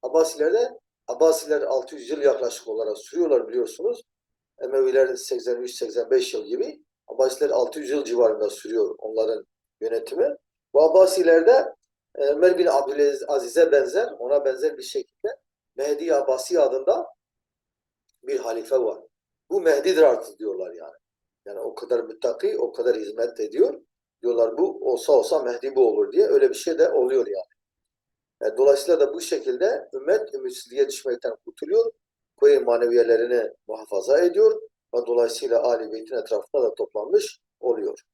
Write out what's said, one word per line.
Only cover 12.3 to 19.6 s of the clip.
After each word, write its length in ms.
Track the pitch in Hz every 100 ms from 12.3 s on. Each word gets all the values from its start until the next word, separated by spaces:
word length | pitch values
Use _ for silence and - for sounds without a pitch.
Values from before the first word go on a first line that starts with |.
| 151 180 175
bin 80 | 175
Abdülaziz'e 1040 | 139 135 143 143 139 - 139 123 - 165
benzer, 400 | 143 127 160 233 -
ona 260 | 123 143 139
benzer 320 | 127 151 131
bir 60 |
şekilde 440 | - 139 120 _ 208 254 _ _ _ -
Mehdi 400 | 143 147 165 147
Abbasi 440 | 131 131 - 175
adında 480 | 135 131 135 - 330 _ _ _ _ _ _ _ _ _ _ _
bir 160 | - 135
halife 400 | 120 113 107 131
var. 240 | 113 - - _ _ _ _
Bu 120 | 190